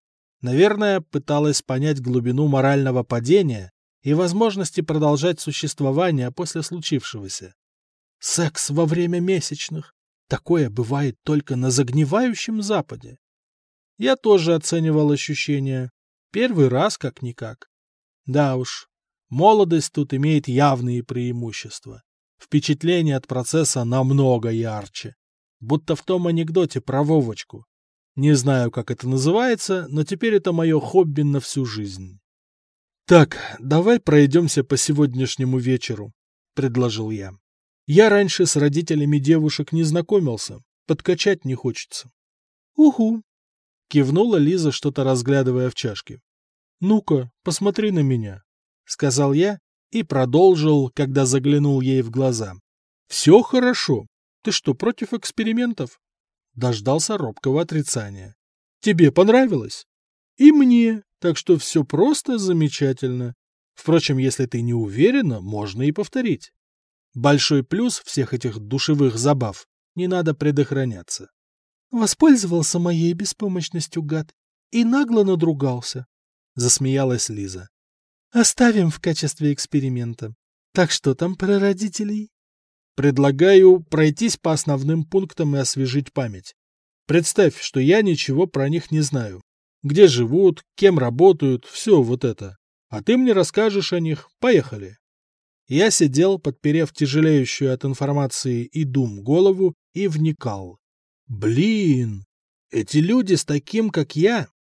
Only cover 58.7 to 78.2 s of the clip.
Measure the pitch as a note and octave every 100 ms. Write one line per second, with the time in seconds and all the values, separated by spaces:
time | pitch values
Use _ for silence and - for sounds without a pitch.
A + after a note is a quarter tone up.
58.7 | _ G#3+ E3+ D3+ F3 G3 B3 C4 D3+ G#2+
59.7 | - - _ _ _ _ - C#4+ D4+ B3+
60.7 | A#3+ A3+ A3 - _ F3 D3+ - D#3+ -
61.7 | D#3+ C3+ D3 B3+ D4 - A#3 F#3 E3+ D3+
62.7 | - C#3 C3 B2+ B2 B2 - _ _ _
63.7 | _ - E3 D3+ C3 C3 - B2+ A#2+ A#2+
64.7 | A#2 G#2 G#2+ G3+ C4+ F3+ A2 F#2+ G#2 G#2
65.7 | G2+ C#3+ D3+ G#3 C4 A#3+ C3+ - _ _
66.7 | _ _ _ _ B2 C#3+ C#3+ - C#3+ B2
67.7 | F#3+ B3 - - C#3+ B2+ B2 B2 G#2+ G#2
68.7 | C3+ - D3 C3 A2+ C3+ C#3 A2 - -
69.7 | _ _ E3+ F3+ F3+ D#3 C#3 D3+ D3 C#3
70.7 | C3+ B2+ F#2+ - - - _ _ _ _
71.7 | _ _ A#3+ G#3+ - D#4 B3+ F#3+ E3+ D3+
72.7 | F3 F3 E3 E3+ E3+ G3+ - G#3 F3+ D#3
73.7 | E3+ - E3+ D3+ D#3 D#3 _ _ _ _
74.7 | A#3 A#3 C4+ B3 A3+ G3 F3 E3 C#3+ C#3
75.7 | B2 - B2+ - _ _ _ _ B2 A#2+
76.7 | - C3 C3+ C3+ A#2+ - G#2 F#2+ F#2 F#2
77.7 | _ _ _ _ _